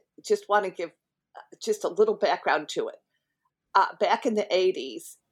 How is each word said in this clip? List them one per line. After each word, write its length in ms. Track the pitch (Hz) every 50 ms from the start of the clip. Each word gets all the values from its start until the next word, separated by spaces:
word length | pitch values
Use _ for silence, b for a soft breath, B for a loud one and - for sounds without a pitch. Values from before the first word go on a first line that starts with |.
| - _ _ - -
just 200 | - 208 202 - -
wanna 200 | 208 208 190 185
give, 220 | 170 - 170 160 - _ _ _ _ _ _ _ -
uh, 200 | - - _ - - -
just 200 | 226 208 - -
a 60 | 165
little 260 | 160 190 214 208 175
background 540 | 175 208 160 175 - - - 143 156 151 -
to 180 | - - 113
it. 80 | 110 - - _ _ _ _ _ _ _ _ _ _ _ _ _ _ -
Uh, 120 | 196 190 - - -
back 240 | 208 175 214 - -
in 80 | 254 214
the 200 | 208 - - 170
eighties, 640 | 185 185 185 185 - 123 135 110 160 - - - _ _ _